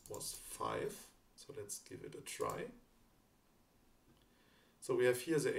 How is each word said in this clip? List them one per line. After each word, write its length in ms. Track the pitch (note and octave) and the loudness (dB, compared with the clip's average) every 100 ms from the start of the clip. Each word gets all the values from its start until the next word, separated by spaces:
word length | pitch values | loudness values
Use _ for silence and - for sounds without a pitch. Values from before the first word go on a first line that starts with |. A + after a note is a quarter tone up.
| - | -10
was 300 | G2+ - - - | -6 -6 -8 -10
five, 460 | - A1 A1 - - - - - | -4 -2 0 -2 -4 -10 -20 -20
so 180 | - - A2 | -20 -12 -10
let's 220 | G2+ - | -8 -10
give 240 | - - | -10 -12
it 100 | - - | -10 -10
a 60 | |
try. 400 | - - - - - - - - - _ _ _ _ - - _ - - - - _ _ - - - - | -8 -2 -2 -2 -6 -10 -20 -20 -20 _ _ _ _ -20 -20 _ -20 -20 -20 -20 _ _ -20 -20 -20 -8
So 140 | - | 0
we 100 | B2 | 6
have 160 | B2 B2 | 6 6
here 200 | - D#3 | 4 4
the 140 | B2+ | 6